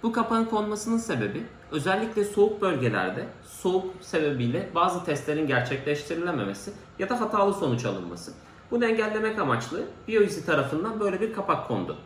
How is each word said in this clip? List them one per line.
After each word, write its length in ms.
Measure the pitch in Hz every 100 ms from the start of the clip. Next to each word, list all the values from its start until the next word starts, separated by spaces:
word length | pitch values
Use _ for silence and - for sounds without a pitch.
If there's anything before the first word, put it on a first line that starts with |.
Bu 80 | 233
kapağın 340 | 233 226 226 226
konmasının 520 | 214 208 208 220 226
sebebi 460 | - 139 101 120 226 - -
özellikle 540 | 156 160 196 226 214 202
soğuk 360 | - 208 -
bölgelerde 640 | 196 147 120 101 92 107 - -
soğuk 520 | - - 185 185 - -
sebebiyle 680 | - 165 147 131 120 151 196 170
bazı 300 | 175 175 170
testlerin 420 | 143 - 151 151
gerçekleştirilememesi 1200 | 127 120 135 147 147 - 165 175 143 98 98 - - - -
ya 100 | 196
da 120 | 240
hatalı 320 | 214 208 196
sonuç 320 | 190 151 120 117
alınması. 480 | 95 87 87 - - - - -
Bunu 140 | 240 233
engellemek 540 | 220 214 214 220 214
amaçlı 460 | 151 120 - 170 311 - -
BioEasy 380 | 220 202 151 160
tarafından 540 | 151 131 156 208 214
böyle 220 | 202 185
bir 120 | 220
kapak 340 | 208 185 156 -
kondu. 300 | 107 85 80